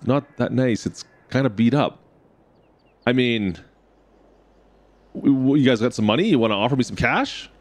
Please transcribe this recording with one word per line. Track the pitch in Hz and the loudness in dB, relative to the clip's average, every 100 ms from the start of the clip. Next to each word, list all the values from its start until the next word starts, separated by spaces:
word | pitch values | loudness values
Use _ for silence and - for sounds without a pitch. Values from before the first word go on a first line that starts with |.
| - | -2
not | 139 - - | -2 -2 -6
that | 123 | -2
nice. | 120 127 107 - | 0 0 0 -4
It's | - - _ _ | -10 -20 _ _
kinda | 131 135 | -2 -2
beat | 101 117 | 2 2
up. | 143 104 - _ _ _ _ _ _ _ _ _ _ 117 | 2 -2 -6 _ _ _ _ _ _ _ _ _ _ -2
I | |
mean, | 127 123 113 98 82 - _ _ _ _ _ _ _ _ _ _ _ _ _ _ - | 0 0 0 -4 -6 -16 _ _ _ _ _ _ _ _ _ _ _ _ _ _ -4
w-, | - | 0
w-, | 131 131 147 | 2 2 2
you | 131 | 2
guys | 117 | 2
got | 120 - | 0 0
some | 104 | 0
money? | 120 220 | 2 2
You | 143 | 2
wanna | 113 101 | 2 0
offer | 117 135 | 0 0
me | |
some | 120 92 | -2 -2
cash? | 120 170 277 - - _ | -2 0 -4 -8 -18 _